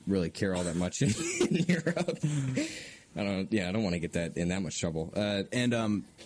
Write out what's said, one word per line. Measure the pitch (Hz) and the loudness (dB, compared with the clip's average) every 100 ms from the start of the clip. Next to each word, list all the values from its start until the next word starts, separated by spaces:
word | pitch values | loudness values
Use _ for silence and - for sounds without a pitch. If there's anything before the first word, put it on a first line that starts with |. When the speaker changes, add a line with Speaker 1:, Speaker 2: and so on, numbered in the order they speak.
| - | 0
Speaker 1:
really | 98 85 | 2 2
care | - 98 | 0 0
all | 90 | 2
that | 87 85 | 0 0
much | 90 - | 0 2
in, | 135 | 2
<laughs> | 110 330 - - | 2 -2 0 2
in | 175 175 | 2 2
Europe. | 175 165 175 175 156 151 147 135 131 320 - - - - - | 2 2 -2 -2 -2 0 0 0 -2 -2 -6 -14 -18 -12 -4
I | |
don't. | 101 95 95 | -2 -2 0
Yeah, | 110 90 | 0 2
I | |
don't | 107 | 0
wanna | 101 87 | 0 0
get | 82 | 0
that | 85 82 - | -2 -2 0
in | 87 | 0
that | 92 | 0
much | 87 - | -2 -2
trouble. | 87 80 82 - | -2 -2 -4 -2
Uh, | 104 101 95 | 0 0 -2
Speaker 2:
And, | 123 123 | 0 2
um, | 117 110 104 - - | 2 2 0 -2 -14